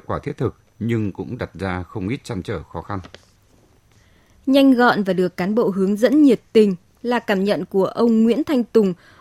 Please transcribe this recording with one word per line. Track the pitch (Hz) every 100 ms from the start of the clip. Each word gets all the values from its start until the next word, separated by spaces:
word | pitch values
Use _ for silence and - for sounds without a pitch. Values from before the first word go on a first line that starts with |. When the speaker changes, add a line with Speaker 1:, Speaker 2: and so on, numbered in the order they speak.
| -
Speaker 1:
quả | 85
thiết | - -
thực | 113 - _ -
nhưng | 110 117 104
cũng | 90 92 120
đặt | -
ra | 80 95 90
không | 90 113 95
ít | 135
trăn | - 104
trở, | 87 92 -
khó | 85
khăn. | - 101 85 - _ _ _ _ _ _ _ _ _ _ _ _ -
Speaker 2:
Nhanh | 269 277
gọn | 240 247 214
và | 190
được | 180 180 -
cán | 180 214
bộ | 196
hướng | 196 190 208
dẫn | 226 285
nhiệt | 285 208 _
tình | 220 208 180 _ _
là | 240 240
cảm | - 196
nhận | 202 160 180
của | 196 185
ông | - 233 220
Nguyễn | 226 226
Thanh | 320 269
Tùng | 226 226 196 175 _ -